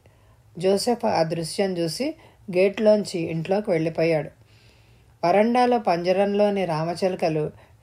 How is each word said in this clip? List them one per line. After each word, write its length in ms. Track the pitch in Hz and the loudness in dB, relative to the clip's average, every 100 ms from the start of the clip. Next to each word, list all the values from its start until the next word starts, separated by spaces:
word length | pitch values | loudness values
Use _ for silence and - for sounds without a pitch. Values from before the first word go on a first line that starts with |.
| _ _ _ _ _ - | _ _ _ _ _ -4
జోసెఫ్ 480 | 185 196 240 233 214 | 0 0 0 -2 0
ఆ 160 | 170 | 0
దృశ్యం 560 | 165 170 160 - 196 175 | 0 -2 -6 -4 -2 -2
చూసి 360 | 165 156 285 311 - _ - 175 | -4 -4 -6 -8 -18 _ -4 2
గేట్లోంచి 600 | 196 196 214 214 190 175 | 2 4 4 4 2 -6
ఇంట్లోకి 520 | 170 165 160 196 214 | -4 -4 -2 -2 0
వెళ్ళిపోయాడు. 600 | 165 160 160 165 156 143 _ _ _ _ _ _ _ _ - 170 | 0 0 0 0 0 -2 _ _ _ _ _ _ _ _ -4 2
వరండాలో 520 | 190 226 247 247 240 | 4 4 4 2 2
పంజరంలోని 840 | 208 170 175 185 202 202 208 196 | 0 0 2 2 2 2 2 0
రామచిలకలు 1040 | 175 156 160 170 190 180 175 156 151 - - _ | -2 -2 -4 -2 -2 -2 -2 -2 -4 -8 -20 _